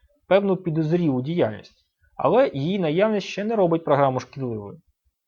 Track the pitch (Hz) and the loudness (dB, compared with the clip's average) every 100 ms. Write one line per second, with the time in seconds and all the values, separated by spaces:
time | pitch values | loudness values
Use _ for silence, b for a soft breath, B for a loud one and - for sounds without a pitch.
0 | _ _ - 190 202 185 175 156 156 175 | _ _ 2 2 2 0 -2 -2 0 0
1 | 165 127 135 170 117 107 - _ _ _ | 2 0 -2 -2 -2 -4 -16 _ _ _
2 | _ - 139 220 277 135 151 196 160 160 | _ -2 2 4 2 0 -2 -2 0 2
3 | 220 208 190 - 208 226 175 165 165 139 | 0 0 -4 -6 -2 2 2 2 2 2
4 | 139 127 - 135 127 110 101 160 _ _ | 2 0 -6 -8 -8 -8 -10 -16 _ _
5 | _ _ | _ _